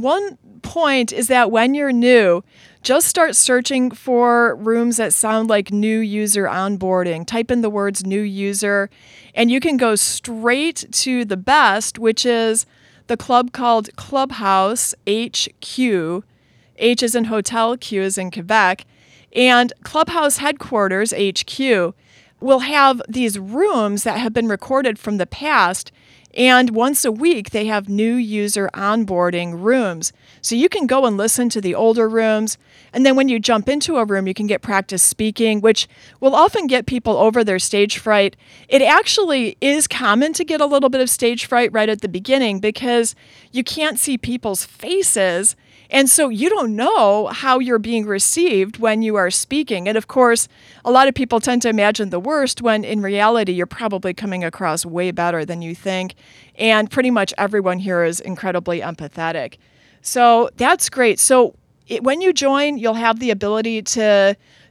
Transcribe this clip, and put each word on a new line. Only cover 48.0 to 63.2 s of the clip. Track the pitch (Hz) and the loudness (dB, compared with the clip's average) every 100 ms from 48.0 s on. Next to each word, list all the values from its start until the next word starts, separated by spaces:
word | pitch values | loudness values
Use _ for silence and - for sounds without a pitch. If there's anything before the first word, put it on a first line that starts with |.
| 208 | -2
received | 196 - 320 349 202 190 220 | -2 -2 0 2 2 0 -2
when | 226 214 | 0 0
you | 220 | 0
are | 208 185 | 0 0
speaking. | - - 285 285 196 185 | -2 -4 -4 -2 -4 -2
And | 220 | -4
of | - | -2
course, | 269 247 233 - _ - - | 2 4 4 -2 _ -20 -8
a | - | 2
lot | 254 269 | 4 4
of | |
people | 269 254 233 | 2 0 -2
tend | 254 247 | 0 0
to | 233 | 0
imagine | 220 202 214 202 | 2 2 0 -2
the | 175 | -4
worst | 220 302 262 - | -2 -2 -2 -2
when | 233 214 | 0 0
in | - 214 | -2 -4
reality, | 196 202 214 233 196 | -2 2 2 2 0
you're | 180 180 | -2 -4
probably | - 226 196 185 | -4 -6 -4 -4
coming | 180 208 185 | -6 -6 -6
across | 170 - 180 160 | -6 -4 -4 -4
way | 175 170 180 | -4 -4 -4
better | 170 170 170 | -2 -2 -2
than | 151 170 | -4 -8
you | 165 175 | -10 -10
think. | 196 185 185 - _ - - - | -6 -4 -6 -10 _ -20 -20 -2
And | 226 214 214 | 2 2 2
pretty | 277 254 | 0 0
much | 233 190 - | 0 0 -2
everyone | 202 208 185 180 | -2 -2 -2 -2
here | 196 175 | -2 -2
is | 170 175 | -2 -2
incredibly | - 175 190 180 180 170 | -8 -8 -4 -4 -4 -6
empathetic. | 170 165 147 - 165 160 117 - _ _ _ _ | -6 -10 -12 -8 -6 -6 -8 -12 _ _ _ _
So | - 254 240 233 240 - | -6 2 4 6 2 0
that's | 254 359 - | 0 2 0
great. | 269 240 190 | 0 0 2
So | - 254 233 - _ _ - | 4 4 4 0 _ _ -8
it, | 240 | -4
when | 247 302 | -2 0
you | 370 | 0
join, | 302 277 277 294 285 | 2 2 0 0 -2
you'll | 226 | -2
have | 226 233 226 | 0 0 0